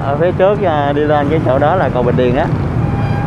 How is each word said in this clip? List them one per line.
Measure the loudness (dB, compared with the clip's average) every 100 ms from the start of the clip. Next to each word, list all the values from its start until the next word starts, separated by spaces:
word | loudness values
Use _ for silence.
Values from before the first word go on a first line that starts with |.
ở | -2 0
phía | 0
trước, | 2 2 2
à, | 0 0 0 0
đi |
lên | 0 0 0
cái | 0 0
chỗ | 2
đó | 2 2
là | 0
cầu | 0
Bình | 0 2
Điền | 2 0
á. | 0 -2 -2 -2 -2 -2 -2 -2